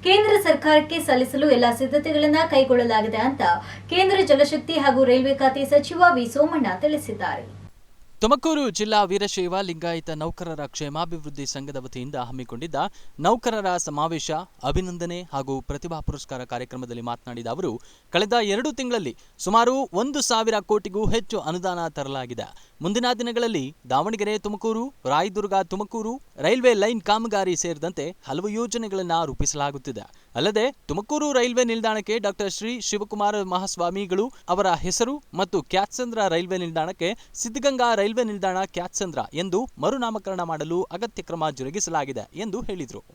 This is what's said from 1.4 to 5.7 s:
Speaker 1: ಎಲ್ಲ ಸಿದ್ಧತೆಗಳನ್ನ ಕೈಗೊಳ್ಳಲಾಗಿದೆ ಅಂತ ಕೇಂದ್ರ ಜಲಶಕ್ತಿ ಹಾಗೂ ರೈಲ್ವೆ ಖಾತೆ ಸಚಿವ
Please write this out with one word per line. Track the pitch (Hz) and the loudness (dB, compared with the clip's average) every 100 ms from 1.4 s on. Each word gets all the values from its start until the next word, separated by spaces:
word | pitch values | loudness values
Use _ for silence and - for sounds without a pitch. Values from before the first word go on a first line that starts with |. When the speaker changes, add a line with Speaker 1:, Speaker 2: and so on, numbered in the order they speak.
| 302 | 4
Speaker 1:
ಎಲ್ಲ | 240 240 233 | 6 6 4
ಸಿದ್ಧತೆಗಳನ್ನ | 262 294 302 302 302 302 320 | 2 2 2 2 4 4 6
ಕೈಗೊಳ್ಳಲಾಗಿದೆ | 269 262 247 233 214 214 220 | 6 6 6 4 2 2 0
ಅಂತ | 247 277 - 285 - - - | 0 2 2 2 0 -14 -2
ಕೇಂದ್ರ | 349 381 392 381 | 2 4 4 6
ಜಲಶಕ್ತಿ | 277 294 311 - | 6 6 4 0
ಹಾಗೂ | 320 277 254 | 2 4 6
ರೈಲ್ವೆ | 262 254 262 277 | 6 6 4 4
ಖಾತೆ | 269 269 | 2 2
ಸಚಿವ | 269 | 4